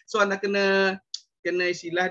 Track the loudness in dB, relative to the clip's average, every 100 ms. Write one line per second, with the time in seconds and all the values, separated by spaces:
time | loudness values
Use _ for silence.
0 | -4 0 2 0 -2 2 2 2 2 -2
1 | _ -18 -18 _ -4 0 0 -2 -4 -2
2 | 0